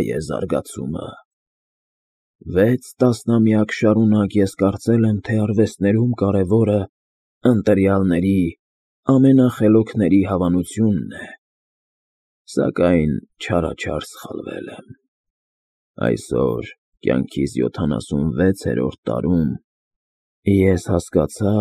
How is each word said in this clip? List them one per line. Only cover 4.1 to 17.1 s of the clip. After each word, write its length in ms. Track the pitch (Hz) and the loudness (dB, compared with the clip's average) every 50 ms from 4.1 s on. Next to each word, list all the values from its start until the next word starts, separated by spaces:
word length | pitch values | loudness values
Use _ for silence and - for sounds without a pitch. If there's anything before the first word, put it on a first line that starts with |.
| 107 107 101 92 - | 4 2 2 0 0
ես 160 | 104 98 95 - | 0 0 0 0
կարծել 540 | - 95 98 98 98 - - 117 117 113 110 | 0 0 0 0 -2 -2 0 0 2 2 2
եմ, 100 | 107 101 | 0 -2
թե 200 | - - 117 110 | -4 -2 -2 -2
արվեստներում 760 | 107 104 107 107 110 98 - - 92 101 104 110 120 123 120 | 0 0 2 2 0 0 0 -2 0 0 2 2 2 0 0
կարևորը 680 | - 98 101 98 101 95 87 104 117 113 104 104 104 98 - _ _ _ _ _ _ _ _ _ _ - | 0 0 0 0 0 0 2 2 2 2 2 0 -2 -2 -4 _ _ _ _ _ _ _ _ _ _ 0
ընտրյալների, 1000 | 123 123 104 - - 104 95 95 95 98 98 95 95 87 85 90 98 98 95 90 85 - _ _ _ _ _ _ _ _ _ - - | 2 2 2 2 2 2 4 4 2 2 2 2 0 0 0 0 0 2 0 0 -2 -4 _ _ _ _ _ _ _ _ _ -2 2
ամենախելոքների 1120 | 135 131 135 135 135 131 127 123 - - 113 107 107 110 110 - - 117 104 82 90 101 95 | 2 4 6 6 6 6 4 4 2 2 2 4 4 4 2 0 -2 0 0 4 4 4 2
հավանությունն 960 | 95 98 87 90 87 87 90 85 - - - 113 110 101 82 60 - - | 2 0 -2 0 0 0 0 -2 -4 -4 -2 0 0 0 -2 -4 -8 -12
է։ 120 | - - - - - _ _ _ _ _ _ _ _ _ _ _ _ _ _ _ _ _ _ _ _ _ - | -16 -16 -18 -20 -20 _ _ _ _ _ _ _ _ _ _ _ _ _ _ _ _ _ _ _ _ _ -10
Սակայն 680 | - - - - - - 87 87 90 85 78 76 69 57 - _ _ | -4 -4 -4 -2 -2 0 0 2 2 2 2 0 -2 -4 -6 _ _
չարաչար 720 | - - - - 87 82 76 71 - - - 76 78 - | -14 -8 -4 -2 -2 -2 -2 -6 -8 -8 -6 -6 -6 -8
սխալվել 640 | - - - - - - - - - - 1077 1077 1077 | -10 -16 -18 -16 -14 -14 -12 -12 -12 -14 -12 -14 -14
եմ։ 220 | 1077 1077 1077 1077 - _ _ _ _ _ _ _ _ _ _ _ _ _ _ _ _ _ _ _ - - | -16 -18 -20 -20 -20 _ _ _ _ _ _ _ _ _ _ _ _ _ _ _ _ _ _ _ -10 -6
Այսօր, 680 | 53 57 60 57 - - 62 60 65 62 58 58 57 - - _ _ _ _ _ - | -4 -2 -2 -4 -4 -6 -4 -2 -2 -2 -2 -4 -10 -12 -16 _ _ _ _ _ -4
կյանքիս 500 | - | -2